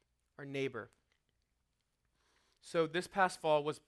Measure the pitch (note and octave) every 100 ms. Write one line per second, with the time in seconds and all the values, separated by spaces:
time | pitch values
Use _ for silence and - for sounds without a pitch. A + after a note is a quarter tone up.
0 | _ _ _ - C#3 C#3 C3+ A2+ G#2 _
1 | _ _ _ _ _ _ _ _ _ _
2 | _ _ _ _ _ _ - E3+ D#3 E3+
3 | - G3+ F#3 - D#3+ D3+ D3 C#3+